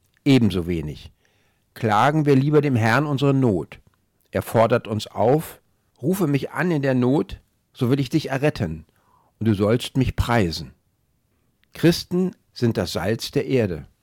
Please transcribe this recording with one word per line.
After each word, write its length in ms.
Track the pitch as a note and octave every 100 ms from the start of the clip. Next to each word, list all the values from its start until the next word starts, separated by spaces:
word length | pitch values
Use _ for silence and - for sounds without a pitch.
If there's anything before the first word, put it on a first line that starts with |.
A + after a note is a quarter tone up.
| _ _
Ebenso 440 | D3 C3 G#2+ F2+ E2
wenig. 420 | E2+ D2+ C2+ - _ _ _ _ _ _
Klagen 520 | - A2 G#2 C3 D#3 D3
wir 100 | C3
lieber 240 | C#3+ D3+
dem 160 | D3 A#2+
Herrn 300 | A2+ B2 D3+
unsere 280 | C3+ C#3+
Not. 460 | C3+ B2+ F2 - - _ _ _ _ _
Er 120 | F#2+
fordert 440 | - A2+ A2 A#2 G#2
uns 220 | G#2 -
auf: 520 | G2 A2 D#3 - - _ _ _ -
„Rufe 280 | C3+ F#3+ D#3
mich 240 | C#3 -
an 180 | - F3
in 120 | D3+
der 120 | C3+
Not, 460 | B2+ B2 D3+ G3+ - _ _ _
so 180 | - A#2+
will 80 | C#3
ich 100 | C3
dich 220 | D#3+ C3
erretten, 560 | C3 D3 - F2 D#2+ - _ _ _ _ -
und 80 | G#2+
du 60 |
sollst 420 | G2 G#2 B2 - C3+
mich 180 | B2
preisen.“ 600 | - - A#2+ F2 D#2+ C2+ _ _ _ _ _ _ _ _ _ _
Christen 640 | - E3 E3+ - F3+ F#3 - _
sind 240 | - A#2+ A2
das 160 | E2+
Salz 400 | F#2+ F2+ A#2 -
der 140 | C#3 -
Erde 420 | C3 G2+ D#2 C2 _